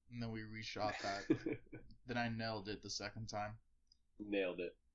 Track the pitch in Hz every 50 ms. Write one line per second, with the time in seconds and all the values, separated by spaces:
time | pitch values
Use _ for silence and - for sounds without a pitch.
0 | _ - 120 120 117 117 110 110 107 107 110 110 110 - - - 107 107 104 -
1 | - 101 98 101 95 - 147 - - - - - - - - 156 - - - -
2 | - - 117 120 120 117 113 113 113 113 110 104 95 107 104 92 - 101 - -
3 | 101 101 - 107 110 - - 104 104 107 110 - - _ - - _ - - _
4 | _ _ - - 107 104 101 98 95 90 87 85 87 - - - _ _ _